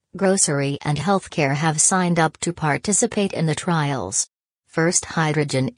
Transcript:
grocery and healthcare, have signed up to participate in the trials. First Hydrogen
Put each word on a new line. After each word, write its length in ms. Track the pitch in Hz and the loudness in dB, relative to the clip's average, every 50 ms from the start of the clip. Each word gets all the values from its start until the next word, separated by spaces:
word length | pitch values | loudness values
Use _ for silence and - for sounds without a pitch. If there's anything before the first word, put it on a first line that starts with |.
| _ _ - 180 | _ _ -6 -2
grocery 640 | 190 190 190 196 - - 151 139 139 139 139 147 | 2 2 2 2 2 0 0 0 0 -2 -4 -4
and 160 | - - 147 143 | -2 -2 -2 -2
healthcare, 560 | 156 180 202 190 - - - - 156 135 139 | 0 0 0 0 0 -2 -2 0 0 2 2
have 260 | 147 156 160 156 156 | 2 0 0 2 2
signed 380 | - - 202 185 180 175 170 165 | 2 2 2 2 2 2 2 2
up 180 | 165 165 - - | 2 2 0 -2
to 120 | - - | -6 -6
participate 800 | 170 - - 156 139 - - - 208 - - 226 - - 202 196 - | -4 -2 -2 -2 0 0 0 -2 0 0 0 0 0 -2 -2 -2 -2
in 120 | - 165 | -2 0
the 80 | 160 151 | 0 0
trials. 760 | - - - 175 165 147 143 143 131 92 92 107 - - - _ _ _ _ _ _ _ _ | -2 -2 0 0 0 0 0 -2 -2 -4 -4 -4 -4 -4 -4 _ _ _ _ _ _ _ _
First 380 | - - 160 165 180 - - | -2 0 2 2 2 0 -4
Hydrogen 640 | - - - 160 151 151 156 147 143 - 131 131 131 - | -4 -2 -2 0 0 0 0 0 0 0 -2 -2 -2 -2